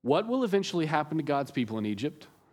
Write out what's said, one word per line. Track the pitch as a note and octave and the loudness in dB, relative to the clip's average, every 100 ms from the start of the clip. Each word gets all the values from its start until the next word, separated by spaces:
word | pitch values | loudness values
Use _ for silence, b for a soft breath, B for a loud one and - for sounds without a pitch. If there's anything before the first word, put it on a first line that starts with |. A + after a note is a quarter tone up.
what | A#2+ D#3 A3 | 4 2 2
will | C4 A#3+ | 0 2
eventually | G3 G3 F3 D#3 | 2 0 -2 0
happen | D3+ D3+ D#3+ | 0 0 -2
to | |
God's | D3 C#3 C3+ | 0 0 0
people | - A2+ A2 | -2 -2 -2
in | G#2+ | -2
Egypt? | G2+ C#3 - - _ _ | -2 -4 -6 -20 _ _